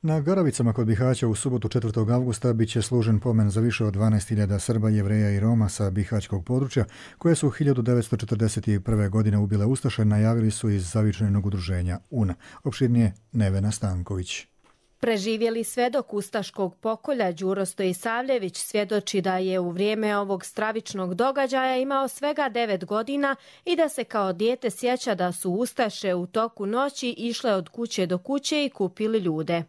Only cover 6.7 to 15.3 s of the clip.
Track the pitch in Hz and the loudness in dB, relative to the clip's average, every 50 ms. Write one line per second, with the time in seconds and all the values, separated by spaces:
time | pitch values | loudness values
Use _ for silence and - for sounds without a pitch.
6.7 | - 131 107 - - - - - - _ - 170 165 - - 143 - - 156 143 | 0 0 0 -2 -4 -20 -20 -20 -20 _ 2 2 2 4 2 0 0 2 2 2
7.7 | 135 123 117 120 123 120 110 - - 107 - - 113 104 113 107 - 110 - - | 2 2 2 2 2 2 2 0 -2 -4 -2 -4 0 0 0 0 0 0 0 0
8.7 | 107 101 92 - 110 107 104 98 92 110 107 107 104 104 104 98 107 101 104 117 | 0 0 2 0 0 2 2 2 2 2 2 4 4 2 2 2 2 2 2 2
9.7 | 131 131 - 135 - - 110 107 104 107 107 110 113 117 110 110 107 - - 110 | 0 0 0 -2 0 2 2 4 4 4 4 4 4 4 2 2 0 0 0 0
10.7 | 101 98 90 87 - 113 107 107 98 85 110 101 101 104 92 101 95 95 87 85 | 0 0 0 0 0 2 2 2 2 2 0 2 2 2 2 0 -2 -2 -4 -2
11.7 | 95 90 87 90 87 - _ _ - 123 107 95 87 - - - - - _ 143 | -2 -2 0 -2 -4 -4 _ _ -2 0 0 0 -2 -4 -10 -20 -20 -8 _ -6
12.7 | 117 - 139 120 120 120 113 104 92 - _ _ - 120 104 98 95 98 98 104 | -2 0 2 4 4 4 4 2 0 -4 _ _ 0 0 2 2 2 2 0 0
13.7 | 107 - - 101 92 90 87 - 101 92 90 - - - - _ _ _ _ _ | -2 -2 -4 -4 -2 -4 -4 -4 -6 -6 -6 -6 -8 -12 -12 _ _ _ _ _
14.7 | _ _ _ _ _ _ - 240 226 202 190 220 | _ _ _ _ _ _ -2 -2 0 0 0 -2